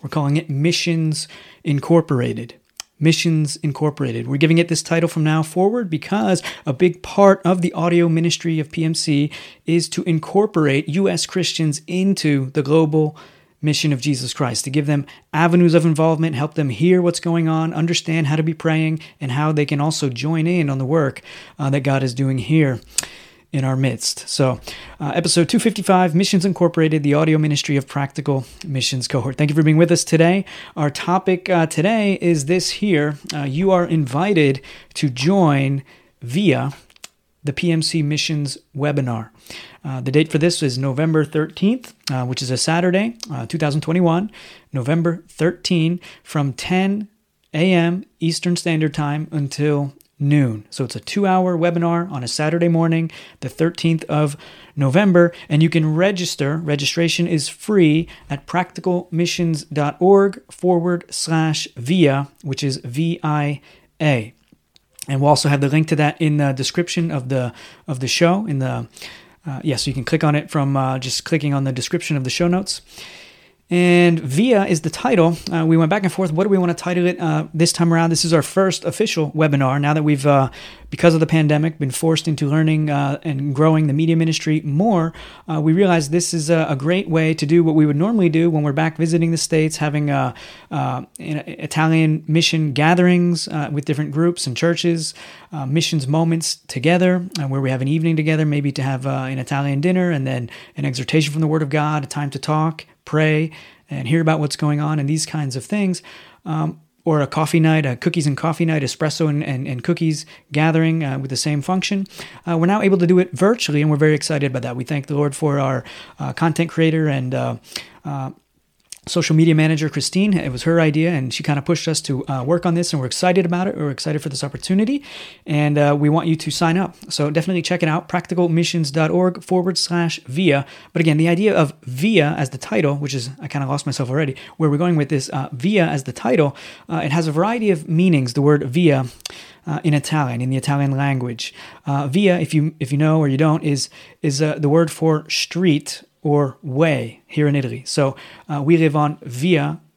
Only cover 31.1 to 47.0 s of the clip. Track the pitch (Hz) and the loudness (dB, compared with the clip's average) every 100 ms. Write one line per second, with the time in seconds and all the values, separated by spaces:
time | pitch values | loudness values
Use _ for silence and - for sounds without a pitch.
31.1 | 180 185 180 - 180 160 - 175 226 208 | 0 0 -2 0 0 2 0 0 2 0
32.1 | 196 175 165 135 180 165 - 208 160 147 | 0 2 0 0 -2 -2 -4 0 2 0
33.1 | 147 - 151 143 135 196 185 175 165 139 | -4 -8 -6 -4 0 2 2 2 0 0
34.1 | 135 190 185 147 135 - - - - 151 | 0 2 4 4 2 -6 -20 -18 -4 -4
35.1 | 123 139 196 165 139 135 139 - - _ | 0 2 4 4 2 0 -2 -6 -20 _
36.1 | _ 120 139 202 123 131 - _ _ - | _ -6 0 2 2 0 -8 _ _ -20
37.1 | _ _ _ 147 139 175 165 156 165 147 | _ _ _ -8 -2 0 0 0 -2 -2
38.1 | 151 - 156 143 - _ 139 147 143 127 | -2 -2 -4 -4 -8 _ -6 -2 -2 -2
39.1 | 113 110 _ - - - - 147 131 127 | -4 -8 _ -20 -20 -20 -16 -10 -6 0
40.1 | 135 156 156 165 170 147 123 135 131 160 | 0 2 0 0 0 -2 -2 -4 -2 0
41.1 | 156 151 156 156 - 196 254 - _ - | 0 0 -2 -4 -2 -2 -2 -6 _ -6
42.1 | 131 123 127 131 127 - 165 180 180 220 | -4 -4 -6 -4 -2 0 0 2 0 -2
43.1 | 233 - 135 117 160 151 143 156 170 175 | -6 -10 -10 -6 -2 0 -2 0 2 2
44.1 | 165 208 - - - _ 139 123 165 170 | 2 -2 -10 -20 -20 _ -6 -2 0 0
45.1 | 170 - - 160 - - 175 160 175 - | -2 -10 -2 -2 -2 -2 0 2 -2 -8
46.1 | - - 156 139 - - 185 190 202 | -20 -6 -2 -2 -4 -2 0 0 -2